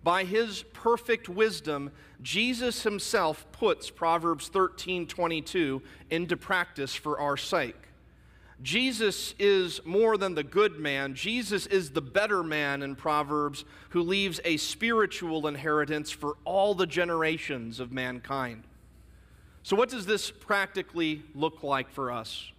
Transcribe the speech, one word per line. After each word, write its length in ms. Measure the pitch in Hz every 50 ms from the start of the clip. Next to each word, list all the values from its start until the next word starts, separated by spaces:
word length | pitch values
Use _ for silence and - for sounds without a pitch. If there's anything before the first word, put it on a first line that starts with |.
By 220 | - 165 175 190 190
his 400 | 180 196 226 233 220 196 180 - -
perfect 560 | - - - 226 233 233 - - 226 226 233 -
wisdom, 640 | 175 196 220 220 185 156 - 156 147 143 143 139 - - - - - -
Jesus 600 | 127 123 135 196 226 247 254 233 254 247 226 -
himself 640 | - 220 - 294 - - - 208 180 156 151 - - -
puts 380 | - - 240 202 160 - - -
Proverbs 580 | - - 170 165 165 170 165 170 165 151 - -
thirteen 580 | - 196 185 170 - - - 180 185 180 170
twenty-two 760 | 135 - - 175 165 165 156 143 - - 185 160 139 135 135 - - - - - -
into 260 | 160 165 180 160 170
practice 600 | - - - 196 180 175 - - 156 139 131 -
for 240 | - - 151 147 -
our 160 | 143 143 143
sake. 400 | 135 - - - 170 139 117 - - - - - _ - - - - - - - - - - - -
Jesus 760 | 127 127 156 233 254 269 247 214 226 202 185 - - - - -
is 460 | 196 202 196 190 180 170 - - -
more 320 | 160 180 202 226 226 220
than 180 | 196 196 190 175
the 80 | 151
good 380 | 147 131 - 196 208 208 165 151
man. 340 | 156 147 139 135 139 139 131
Jesus 520 | 131 - 208 226 247 233 190 208 190 -
is 240 | - 196 190 175 143
the 120 | - 165
better 400 | 143 127 110 196 208 214 208 185
man 400 | 170 160 156 151 147 143 139 139
in 140 | 139 139 139
Proverbs 680 | - - 160 151 151 147 139 151 151 147 147 143 - - - - - - -
who 120 | - 175
leaves 380 | 170 170 190 196 196 190 160 - -
a 120 | 170 160
spiritual 920 | 143 - - - - 220 233 233 220 208 190 - - 180 165 160 160 147
inheritance 640 | 151 147 135 139 156 151 151 147 139 156 151 151 -
for 260 | - - 151 147 147 - -
all 300 | 165 180 196 196 208 202
the 120 | 175 190
generations 920 | 170 139 175 175 175 170 165 160 156 160 156 - - 143 123 117 113 113 123
of 140 | 127 120
mankind. 720 | 127 131 127 127 123 123 117 - 139 135 127 120 117 110 - - - - - - - - - - - - - _ - - - - - -
So 140 | - - 196
what 140 | 202 247 247
does 160 | 262 240 185
this 260 | 185 214 196 - -
practically 880 | - - - - 208 196 190 190 - 190 180 - - 170 165 156 156 147 147 - -
look 260 | 139 151 160 156 -
like 260 | - 143 139 131 127 -
for 220 | - 143 135 123
us? 400 | 123 117 110 - - - - - -